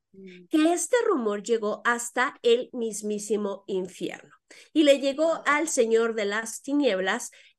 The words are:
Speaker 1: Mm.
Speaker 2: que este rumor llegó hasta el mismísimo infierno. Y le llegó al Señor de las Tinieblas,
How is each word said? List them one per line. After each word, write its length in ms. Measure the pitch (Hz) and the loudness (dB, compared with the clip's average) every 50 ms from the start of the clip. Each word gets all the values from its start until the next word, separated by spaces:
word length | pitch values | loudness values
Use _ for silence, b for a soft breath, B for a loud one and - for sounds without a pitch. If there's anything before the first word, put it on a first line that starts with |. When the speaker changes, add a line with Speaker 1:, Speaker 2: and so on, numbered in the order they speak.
| _ _ _ | _ _ _
Speaker 1:
Mm. 340 | 190 190 190 180 180 180 - | -20 -20 -20 -20 -20 -8 -2
Speaker 2:
que 240 | - 311 311 330 349 | 0 2 4 4 2
este 240 | 339 330 - - 480 466 | 0 -2 0 0 0 2
rumor 360 | 453 381 269 233 214 202 208 208 | 2 0 0 0 -2 -2 -4 -2
llegó 400 | - 233 220 214 208 - 214 - | -2 -2 0 0 -2 -4 -2 -2
hasta 520 | 233 240 233 233 - - 262 247 277 - - - | -2 -2 -2 -4 -6 -2 -2 -2 -2 -2 -2 2
el 260 | 240 233 247 254 - - | 4 4 4 2 -2 -6
mismísimo 880 | 254 226 226 208 214 214 208 214 208 208 - 220 208 208 196 196 202 - - | -6 -6 -6 -6 -6 -6 -4 -4 -4 -4 -2 -2 -2 -2 -2 -6 -8 -8 -6
infierno. 680 | 190 185 185 185 - - 185 - - - - - _ _ _ - b b b b b | -4 -4 -4 -6 -8 -10 -10 -10 -10 -12 -18 -20 _ _ _ -20 b b b b b
Y 100 | 302 320 | 4 6
le 160 | 285 277 269 | 6 6 6
llegó 440 | 254 277 269 277 311 330 320 - - | 4 -2 0 0 0 0 0 0 0
al 220 | - 285 294 330 311 | 0 0 0 0 0
Señor 460 | - 269 240 220 226 226 233 233 220 | 0 0 2 4 4 2 2 2 -2
de 100 | 220 208 | -2 -2
las 380 | 202 202 220 226 226 - - - | -2 -2 -4 -6 -6 -10 -12 -8
Tinieblas, 680 | - 277 294 294 247 196 185 185 190 202 240 - - b b b b b | -4 0 0 2 2 2 0 0 -2 -2 -2 -4 -10 b b b b b